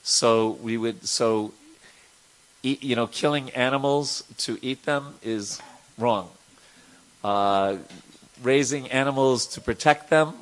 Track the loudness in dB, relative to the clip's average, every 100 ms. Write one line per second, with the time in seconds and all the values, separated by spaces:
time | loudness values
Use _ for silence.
0 | 0 2 4 4 2 -2 -6 -2 -4 -4
1 | -6 0 2 2 -2 -10 -20 -20 -20 -20
2 | _ _ _ _ _ _ -4 -4 -2 -2
3 | -2 -2 0 0 -4 -2 0 2 2 0
4 | -2 -8 -10 -10 -6 -6 -6 -6 -2 -4
5 | -4 -12 -6 -6 -6 -12 -16 -20 -20 -2
6 | 0 0 -4 -20 _ -20 -20 -20 -20 -20
7 | _ _ -2 2 4 4 2 -2 -10 -20
8 | -20 -20 -20 -6 2 2 2 -4 -2 0
9 | 0 2 2 2 -2 -6 -6 2 4 4
10 | 4 2 2 -4